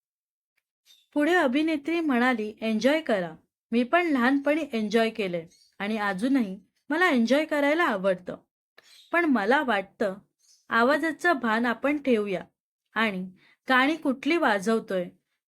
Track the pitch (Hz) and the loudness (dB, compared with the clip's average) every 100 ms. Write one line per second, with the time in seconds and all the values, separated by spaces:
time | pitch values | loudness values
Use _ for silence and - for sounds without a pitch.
0 | _ _ _ _ _ _ _ _ _ - | _ _ _ _ _ _ _ _ _ -20
1 | _ 294 294 359 294 262 320 311 302 339 | _ -2 2 2 2 0 -2 -2 -4 -4
2 | 320 240 247 240 214 - 220 220 240 320 | 0 0 0 0 -6 -6 -4 0 0 0
3 | 320 208 170 160 _ _ _ 233 247 339 | 0 -2 -4 -10 _ _ _ -2 2 0
4 | 349 269 240 277 277 311 311 226 214 226 | 2 2 2 2 0 -2 -2 -4 -2 0
5 | 226 226 190 175 165 _ _ _ 202 220 | 0 -2 -4 -4 -8 _ _ _ -6 -4
6 | 202 185 247 269 202 196 - _ _ 302 | -4 -2 0 0 0 -6 -16 _ _ 0
7 | 370 262 226 277 311 294 285 320 339 208 | 2 2 2 2 0 0 0 2 0 0
8 | 190 185 - - _ _ _ _ _ - | -2 -2 -6 -14 _ _ _ _ _ -20
9 | - 339 339 240 196 285 277 202 190 _ | -4 0 2 2 2 2 2 -2 -4 _
10 | 208 190 _ _ _ _ _ 226 233 302 | -4 -4 _ _ _ _ _ 2 2 2
11 | 320 311 349 285 240 220 240 233 269 294 | 0 0 0 0 0 0 0 -2 -2 -2
12 | 277 226 208 175 - _ _ _ _ 208 | 2 0 0 -6 -8 _ _ _ _ -2
13 | 226 190 185 - _ _ - 254 269 320 | -2 -2 -8 -14 _ _ 0 2 4 2
14 | 294 254 277 339 285 202 185 226 220 190 | -2 -2 0 2 2 0 0 -2 -2 -6
15 | 180 - _ _ | -6 -12 _ _